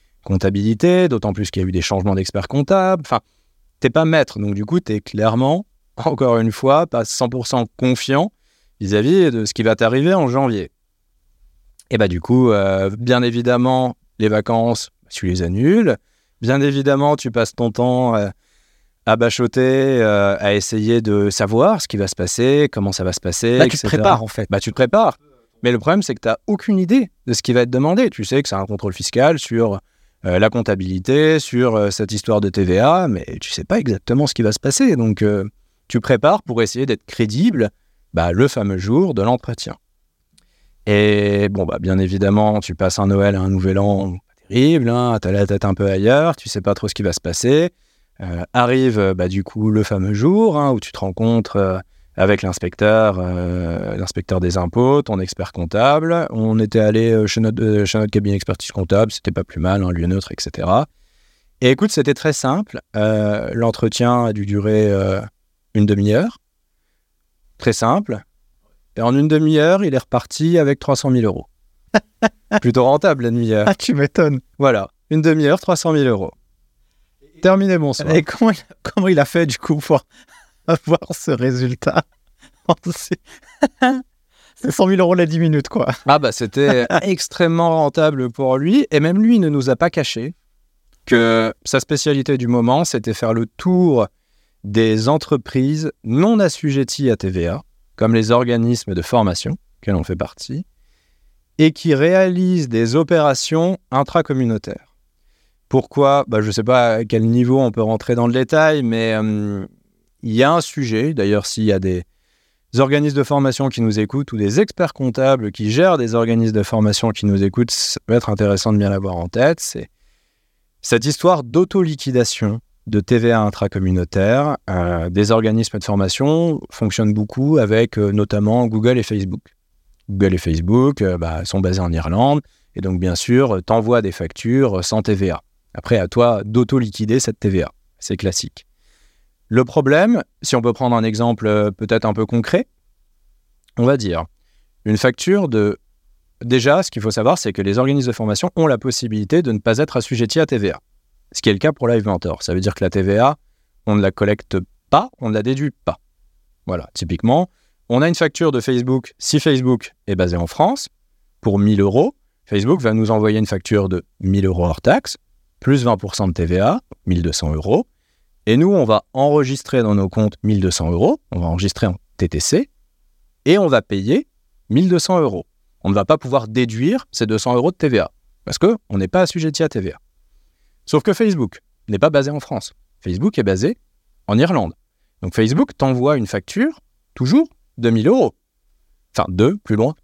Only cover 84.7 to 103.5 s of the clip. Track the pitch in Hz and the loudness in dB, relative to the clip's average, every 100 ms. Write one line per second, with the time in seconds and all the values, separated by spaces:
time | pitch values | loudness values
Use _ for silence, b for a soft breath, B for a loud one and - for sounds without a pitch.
84.7 | - 185 190 175 180 170 165 165 151 135 | 0 2 4 2 2 2 0 0 0 -2
85.7 | - 127 - - 151 131 - 113 139 143 | -2 -2 -2 2 2 2 -4 -4 0 2
86.7 | 127 120 170 196 185 - - 170 165 170 | 2 2 -2 -2 -4 -4 -2 0 2 0
87.7 | 160 147 139 156 139 123 117 131 131 156 | 2 0 2 0 0 -4 -2 -2 0 2
88.7 | 247 - 151 156 185 220 233 165 147 127 | 0 2 2 2 2 4 4 2 0 0
89.7 | 123 170 170 139 - 127 - _ _ _ | 0 0 -2 -4 -6 -10 -12 _ _ _
90.7 | _ _ _ - 120 117 113 113 - - | _ _ _ 0 2 4 2 0 -4 -4
91.7 | 135 - 147 151 139 131 135 120 120 117 | -4 -2 -2 0 -2 0 -2 0 0 2
92.7 | 135 170 123 107 107 117 113 113 - 185 | 0 0 -4 -4 -4 -2 -2 -4 -4 0
93.7 | 180 175 120 101 _ _ _ _ _ 101 | 2 2 2 0 _ _ _ _ _ -4
94.7 | 104 113 110 113 151 - 139 - 135 135 | 2 2 2 2 0 0 -4 -2 -2 0
95.7 | 156 156 - 110 123 196 226 185 - 151 | -2 -6 -8 -4 0 2 4 0 -2 -2
96.7 | 139 127 - 135 110 98 92 85 82 - | -2 -2 -2 0 0 -2 -2 -4 -4 -10
97.7 | _ _ - 110 113 110 120 123 117 117 | _ _ -2 2 2 4 2 2 0 0
98.7 | 120 - 90 82 123 104 87 - 160 _ | -2 -4 -6 -2 0 0 -2 -6 -8 _
99.7 | _ - 92 80 87 76 - - 135 - | _ -4 -2 -2 -6 -6 -10 -12 -10 -12
100.7 | _ _ _ _ _ _ _ _ - 156 | _ _ _ _ _ _ _ _ 2 2
101.7 | 156 165 135 156 185 190 180 185 180 135 | 2 0 2 4 4 2 2 0 0 0
102.7 | 113 117 135 156 170 147 131 - | 0 2 2 2 2 2 0 -2